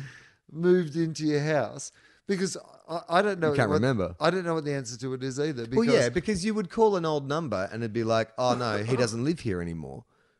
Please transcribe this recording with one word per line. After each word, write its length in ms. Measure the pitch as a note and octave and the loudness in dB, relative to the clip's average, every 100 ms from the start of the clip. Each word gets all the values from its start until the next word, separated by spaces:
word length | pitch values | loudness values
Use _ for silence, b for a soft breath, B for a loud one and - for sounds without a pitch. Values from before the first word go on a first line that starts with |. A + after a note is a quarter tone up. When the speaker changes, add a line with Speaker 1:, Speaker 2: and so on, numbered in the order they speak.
| C#3 B B B _ | -16 B B B _
Speaker 1:
moved 460 | D3+ F3 F#3 D#3+ D3+ | 0 4 4 2 -2
into 280 | D#3+ D3+ | -2 -2
your 160 | D3+ D3 | 0 0
house, 520 | D3+ D3+ G#2+ C#3 - b b b - | 2 0 0 -6 -14 b b b -4
because 300 | F#3+ F#3+ - - - - | -2 -2 -6 -14 -20 -8
I, 120 | E3 - | -8 2
I 140 | E3+ | 2
don't 160 | G#3 F#3+ | 2 2
know 120 | D#3 | 0
Speaker 2:
You 40 | C#3 | 2
can't 120 | A2 | 2
Speaker 1:
what, 60 | G2 | 4
Speaker 2:
remember. 400 | C#3+ A#2 F2 F2+ | 2 2 -2 0
Speaker 1:
I 120 | D#3 | 0
don't 140 | F#3 | 0
know 100 | E3+ | -2
what 100 | D#3+ | -2
the 100 | D3 | -2
answer 220 | C#3 A#2 A#2+ | -4 -6 -10
to 160 | C3 | -8
it 80 | C3 | -6
is 160 | C3 C3 | -6 -4
either. 280 | D3+ B2+ A#2 | -4 -4 -2
Speaker 2:
Well, 140 | C3+ | 2
yeah, 240 | A#3 A3 B2 | 4 4 4
Speaker 1:
Because 20 | |
Speaker 2:
because 340 | F3 G#3+ G3 | 0 -2 -2
you 100 | G#3 | 0
would 160 | G#3+ F#3 | -2 -2
call 260 | - A3 F#3+ | 2 4 4
an 80 | |
old 240 | D#3+ D3+ C#3 | 0 -2 -2
number 400 | D3+ D#3+ G2 F#2+ | -2 -2 -2 -4
and 120 | - | -4
it'd 100 | A2+ | -2
be 100 | A2 | 0
like, 280 | A2+ A2+ A2 - | 2 2 0 0
"Oh, 180 | B2 | 0
no, 240 | B2 A#2+ G#2 | 2 0 -2
he 180 | A2+ B2+ | 0 0
doesn't 260 | A#2 A2+ | 0 0
live 160 | C3+ E3 | -2 -2
here 220 | A#2 F2+ | -2 -4
anymore." 420 | E2+ E2 C2+ C2+ - _ _ | -4 -8 -10 -14 -18 _ _